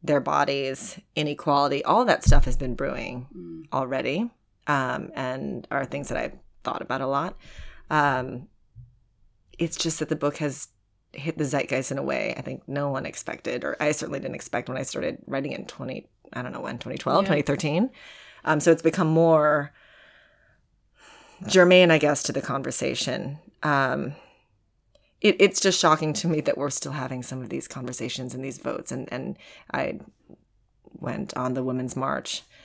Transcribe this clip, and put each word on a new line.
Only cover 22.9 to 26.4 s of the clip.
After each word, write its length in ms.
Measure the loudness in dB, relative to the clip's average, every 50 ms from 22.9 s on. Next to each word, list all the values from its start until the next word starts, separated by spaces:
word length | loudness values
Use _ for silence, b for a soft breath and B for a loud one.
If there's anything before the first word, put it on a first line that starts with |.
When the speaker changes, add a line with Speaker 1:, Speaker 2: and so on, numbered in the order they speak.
| -2 -2 -4 -4 -4 -4 -6 -6 -8 -10 -14 -20 -12 _ -2
Speaker 1:
Um, 500 | 0 2 2 2 2 0 -2 -4 -6 -8 b b b b b b b b b _ _ _ _ _ _ _ _ _ _ _ _
it, 140 | 2 4 6 6
it's 200 | 6 6 6 4
just 200 | 2 2 4 4
shocking 340 | 4 4 4 4 2 0 -2
to 140 | 0 0 0
me 140 | 0 0